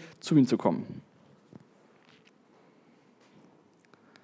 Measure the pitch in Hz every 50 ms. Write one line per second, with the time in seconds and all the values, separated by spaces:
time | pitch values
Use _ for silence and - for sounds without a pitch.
0 | - - - - - - 165 143 127 - 117 - - 98 - - - - - -
1 | - _ _ - - - - - _ _ - - - _ _ _ _ _ _ _
2 | _ - - - - - _ _ _ _ _ _ _ _ _ _ _ _ _ _
3 | _ _ _ _ - - - - - - - _ _ _ _ _ _ _ - -
4 | _ - - -